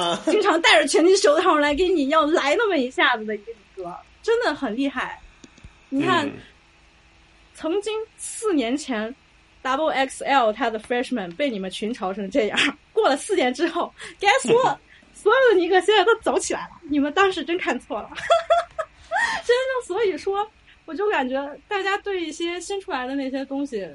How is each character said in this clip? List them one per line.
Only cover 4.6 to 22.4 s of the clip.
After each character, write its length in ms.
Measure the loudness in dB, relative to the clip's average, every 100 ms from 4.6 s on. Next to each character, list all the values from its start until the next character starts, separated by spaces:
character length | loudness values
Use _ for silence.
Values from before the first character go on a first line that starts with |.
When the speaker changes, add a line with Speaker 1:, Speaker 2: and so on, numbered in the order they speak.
| -4 -2
Speaker 2:
厉 120 | -4
害。 320 | -4 -8 -10 -20 _ -20 _ -20 -20 _
你 140 | -2
看， 240 | 0 0 0
Speaker 1:
嗯。 60 | -8 -18 _ _ _ _ _ _ _ _ _ _ -10
Speaker 2:
曾 260 | -4 -2
经 100 | -2 -6 -8 -12
四 380 | -14 -6 -2
年 240 | 0 0 -4
前 360 | -4 -6 -6 -10 _ _ _ _
，double 240 | -4 0 0
X 360 | 0 -2 -4
L 300 | 0 2 2
他 160 | 0 -2
的 100 | -4
Freshman 560 | -4 -4 -2 -4 -6 -4
被 140 | -4
你 80 | -4
们 120 | -6
群 220 | -6 -6
嘲 220 | -4 -6
成 160 | -6 -2
这 160 | 0 0
样， 320 | 0 -2 -4 _
过 160 | 0 2
了 80 | 2
四 180 | 0 0
年 160 | 0
之 160 | 0 -2
后， 240 | -2 -6 -8 -20 -2
guess 340 | 2 2 4
what？ 240 | 4 4 -2
Speaker 1:
<laughs> 300 | _ -20 _
Speaker 2:
所 200 | -4 2
有 200 | 4 6
的 60 | 4
尼 80 | 4
格 140 | 2
现 120 | 4 4
在 40 | 4
都 100 | 2
走 200 | 0 -2
起 140 | -2
来 80 | -6
了， 180 | -8 -16 -4
你 100 | 0
们 120 | 0
当 180 | 2 2
时 100 | 0
真 140 | -4 -4
看 200 | -2 -6
错 200 | -6 -10
了。 80 | -10
<laughs> 1300 | -12 2 2 4 0 0 -8 -12 _ -8 -4 -2 -2 0
真 120 | 0
的， 280 | 0 -4 -4
所 200 | -2 -2
以 120 | -2
说， 320 | -4 -4 -4 _ _ _ -14
我 80 |
就 160 | -4 -2
感 180 | 0 -2
觉 80 | -4 -6 -12 _
大 160 | -4
家 140 | -2 -2
对 260 | -4 -6
一 80 | -6
些 260 | -6